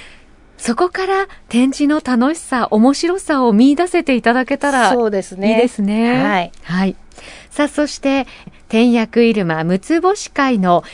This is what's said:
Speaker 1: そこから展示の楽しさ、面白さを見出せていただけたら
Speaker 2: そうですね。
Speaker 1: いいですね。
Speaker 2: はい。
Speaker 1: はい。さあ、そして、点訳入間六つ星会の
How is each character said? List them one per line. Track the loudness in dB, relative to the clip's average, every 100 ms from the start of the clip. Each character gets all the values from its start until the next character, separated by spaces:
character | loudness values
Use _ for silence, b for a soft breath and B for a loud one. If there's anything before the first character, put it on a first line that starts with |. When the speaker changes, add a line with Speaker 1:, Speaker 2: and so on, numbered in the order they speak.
| B B B _ _ -10
Speaker 1:
そ | -6
こ | -2 -2
か | -2
ら | -2 -2 -4 B -4
展 | 0 0
示 | 0 0
の | 0
楽 | 0 0 0 -2
し |
さ、 | -4 -4 0
面 | 2 2
白 | 2 -2 -4
さ | -2 0
を | 2
見 | 4 4 2
出 | 0
せ | -2
て | 0
い | 0
た | 0
だ | 0 0
け | -2
た | -2
ら | 0 2
Speaker 2:
そ | 2 0
う |
で | -2
す | -6 -4
ね。 | 0
Speaker 1:
い |
い | 2
で | 0
す | -2
ね。 | -2 0 0 0
Speaker 2:
は | 0 -2
い。 | -4 -10
Speaker 1:
は | -6 -2 -2
い。 | -4 -14 B B B B
さ | -4
あ、 | -2
そ | -2 -4
し | -4
て、 | -2 -2 -4 B B B -4
点 | 0 2
訳 | 2 0 2 2
入 | 2
間 | -2 -2
六 | -2 -2
つ | -2 0
星 | 0 -2 -6
会 | -2 0 0
の | 2 2 B